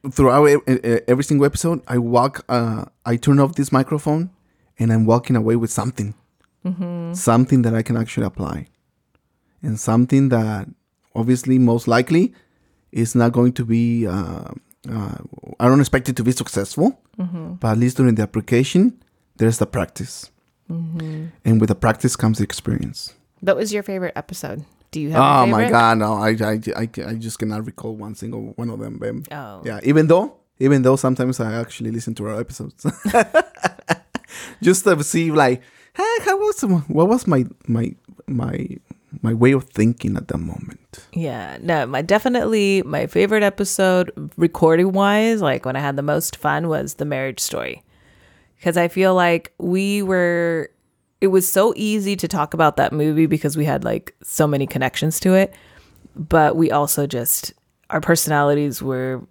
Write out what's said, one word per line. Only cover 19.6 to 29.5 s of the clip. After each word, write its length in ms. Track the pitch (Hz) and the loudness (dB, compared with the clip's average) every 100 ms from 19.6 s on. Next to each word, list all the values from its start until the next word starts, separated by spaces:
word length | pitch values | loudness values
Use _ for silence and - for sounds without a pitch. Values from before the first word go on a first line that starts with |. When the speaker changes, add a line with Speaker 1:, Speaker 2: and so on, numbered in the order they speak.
| - | -2
Speaker 1:
practice. 640 | 120 85 - - - - _ _ _ _ | -2 -6 -8 -14 -14 -20 _ _ _ _
Speaker 2:
Mm-hmm. 560 | 170 160 165 156 156 165 - | -8 -8 -8 -8 -10 -12 -6
Speaker 1:
And 160 | - 113 | 2 4
with 80 | 107 | 4
the 60 | |
practice 400 | 92 117 - 127 - | 2 0 2 -2 0
comes 220 | 117 110 | 0 0
the 60 | |
experience. 680 | 101 - - - 110 - - _ _ _ | -2 -4 -6 -4 -6 -10 -16 _ _ _
Speaker 2:
What 160 | 190 - | -2 0
was 160 | 208 | -2
your 80 | 208 | -6
favorite 300 | 202 190 180 - | -6 -6 -6 -8
episode? 480 | - 180 - 120 147 _ _ | -12 -12 -10 -12 -14 _ _
Do 80 | 156 | -8
you 100 | 147 | -2
have 100 | 156 | 2
a 220 | 139 143 | 4 6
Speaker 1:
Oh 40 | 120 | 4
my 180 | 110 | 4
Speaker 2:
favorite? 60 | - | 4
Speaker 1:
God, 260 | 117 113 113 | 6 6 4
no, 140 | 107 | 2
I, 140 | 107 107 | 0 0
I, 300 | 110 107 110 110 - | 0 0 -2 -4 -6
I, 120 | 113 - 69 | -6 -8 -10
I 40 | 113 | -8
just 220 | 113 - | -10 -8
cannot 260 | 110 107 110 | -6 -6 -10
recall 300 | - 113 110 | -12 -12 -12
one 180 | 104 | -14
single 380 | 104 110 113 110 | -12 -12 -10 -12
one 160 | 107 120 | -10 -10
of 80 | 110 | -10
them, 200 | 110 113 | -12 -10
babe. 280 | 113 113 - | -8 -8 -12
Speaker 2:
Oh. 280 | 147 120 | -14 -16